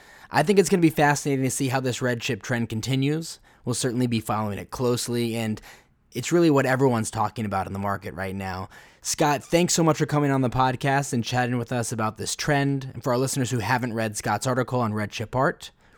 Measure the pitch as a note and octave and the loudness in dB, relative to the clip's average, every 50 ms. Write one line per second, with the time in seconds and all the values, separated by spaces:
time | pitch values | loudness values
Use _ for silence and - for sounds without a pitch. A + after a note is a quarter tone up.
0 | - - - - - - - - D3+ D#3+ G3+ F#3+ F#3+ - G3+ F3+ E3+ D#3 - - | -20 -20 -20 -20 -12 -2 0 2 2 4 4 4 4 4 4 4 4 4 4 4
1 | D3 D3 D3 - - D3+ C#3 C3 C3 B2+ - - C#3+ C3 B2 C3+ B2+ C3 A2+ - | 4 4 4 2 0 -2 0 0 0 0 0 0 -2 0 0 0 0 -2 -2 -2
2 | C3 B2 A#2+ A#2+ - - A#2+ G2+ - - B2+ A#2 A#2 A2 A2+ A2 - A#2+ C3+ C3 | -2 -2 -2 -2 -2 -4 -4 -4 -4 -2 -2 -2 -2 -2 -4 -4 -2 -2 0 0
3 | C3+ C#3+ D3+ D#3+ E3 - - - _ - - _ - B2+ A#2+ - - C3 A2 B2+ | 2 0 0 -2 -4 -8 -12 -16 _ -20 -20 _ -6 -4 -2 -2 -2 0 0 0
4 | B2+ A#2+ A#2 A2 - - A2 G#2+ A2 G#2 G2+ - F2 - - - B2+ A#2+ A#2+ A#2+ | 0 2 0 0 -2 -2 -2 -2 -2 -4 -4 -6 -8 -10 -6 -2 0 0 0 0
5 | - - A#2+ A#2+ A#2 A#2 A2 A#2 A2+ A2 G#2+ - - - - - _ _ _ _ | -2 -2 -2 -2 -2 -2 -2 -2 -2 -4 -4 -6 -8 -14 -20 -20 _ _ _ _
6 | _ _ - A#2+ B2 - E3 F3 E3+ D#3+ C#3+ C#3 C3 B2+ C3 B2+ C#3 C3+ A#2+ A2+ | _ _ -10 -8 -4 0 2 4 6 6 6 6 4 4 4 4 4 4 4 2
7 | A2 - - A#2 G#2+ G#2 - - A2 G2+ G2 F#2+ F#2 F#2 G2 G2 G2+ G2+ G2 F#2+ | 0 -2 -2 -2 -2 -2 -2 -4 -4 -2 -2 -2 -2 -4 -4 -4 -2 -2 -4 -4
8 | G2 G#2 - E2 F#2+ F#2+ F#2 G2 F#2+ F#2+ F2+ F#2 F#2+ - - - - - - _ | -6 -8 -8 -8 -8 -6 -6 -6 -6 -6 -6 -8 -8 -10 -14 -20 -20 -20 -20 _
9 | - - - - E3 D3+ D3 B2+ - - - E3+ F3 - - - D#3+ D#3+ D3 - | -8 -4 -2 0 2 2 0 0 -2 0 2 2 2 2 2 4 4 4 4 2
10 | D#3 C#3+ D3+ D3 D3 C#3+ C3+ C3+ C3 A#2+ - B2+ C3 C3 B2+ - - C#3 C3+ C#3+ | 0 0 2 2 2 2 2 2 2 2 2 2 2 2 0 0 0 0 0 0
11 | C#3 - - A#2+ A2 - B2+ B2+ B2 A#2+ B2 B2 A#2 - C3 B2 A2+ - B2+ A2+ | 0 -2 -2 -2 -2 -2 0 0 0 0 0 -2 -4 -2 -4 -4 -4 -2 -2 -2
12 | A2 A2 G#2 - G2+ - - - - - D3 C#3 C#3 C#3 C#3 C3+ C3 C3+ - - | -2 -2 -2 -4 -6 -6 -6 -4 -2 0 2 2 2 2 0 -2 -4 -8 -10 -6
13 | - C3+ A#2+ B2 C3 B2+ - C#3 B2+ G#2+ B2+ A#2+ G#2 G#2+ C3 A#2+ B2 B2 G#2+ A2+ | -2 0 2 2 2 0 0 -2 -2 0 0 -2 0 0 0 0 0 -2 -2 -2
14 | A2+ A2 G#2 - - A#2+ G#2 G#2 - C3 B2 A#2+ B2 - B2+ B2 A#2+ A2 G#2+ G#2+ | -2 -2 -4 -4 -2 -2 -2 -2 0 0 0 0 0 0 0 -2 0 0 -2 -2
15 | G#2+ G2+ - - A2+ - - B2+ C3+ E3+ - - - - - _ _ _ _ | -4 -6 -6 -8 -8 -4 -2 0 0 0 0 -4 -8 -20 -20 _ _ _ _